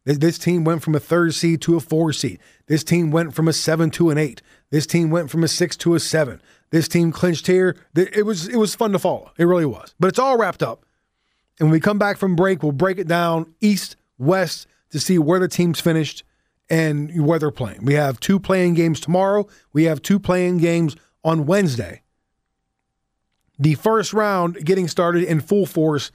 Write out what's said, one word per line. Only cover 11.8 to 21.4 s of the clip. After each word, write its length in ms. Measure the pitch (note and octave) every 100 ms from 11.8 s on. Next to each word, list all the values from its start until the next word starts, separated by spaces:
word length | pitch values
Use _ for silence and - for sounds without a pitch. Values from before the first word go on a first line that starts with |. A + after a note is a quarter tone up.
come 180 | G3+ G#3
back 180 | G3+ G3
from 180 | G3
break, 280 | E3+ F#3+ F3+
we'll 100 | D3+
break 260 | C#3 F#3 F#3+
it 80 | E3
down 480 | E3+ E3+ E3 E3 -
east, 360 | G#3 G3 - - _ -
west 480 | C3+ F#3+ E3+ - - _ _
to 80 | D3
see 200 | - F3+
where 200 | D3 F#3
the 80 | F#3
teams 320 | - F3 D#3
finished 460 | F3 D#3+ C#3+ - - _ _ _ -
and 540 | D#3+ D#3 D3 D3 E3+ D3
where 120 | E3
they're 120 | D3+
playing. 340 | - A2+ -
We 100 | B2+
have 240 | D3 C#3+ B2
two 220 | - G3
play-in 340 | F#3+ F#3+ F3+
games 240 | E3+ E3+ D3
tomorrow. 480 | - F3+ G3 G#3 G3+ _ _
We 120 | D3
have 160 | D#3+ D3
two 180 | - G3+
play-in 380 | - F3+ F3+ F3+
games 400 | E3+ E3+ D#3+ - _ _
on 220 | D#3+ D#3+